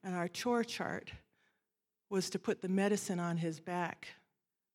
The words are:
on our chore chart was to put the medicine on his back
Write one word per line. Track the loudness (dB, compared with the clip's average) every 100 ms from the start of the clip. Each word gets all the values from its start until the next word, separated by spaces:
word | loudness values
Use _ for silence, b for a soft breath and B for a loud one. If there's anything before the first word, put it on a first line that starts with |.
on | -4
our | -2 -2
chore | -2 2 2 2
chart | -2 -4 -4 -8 -16 _ _ _ _ _ _ _ _ -4
was | -2 0
to | -2
put | 0 0
the | 2
medicine | 4 4 4 0 0
on | 0 0
his | 0 -2
back | -4 -2 -2 -4 -14 -18 _ _ _ _ _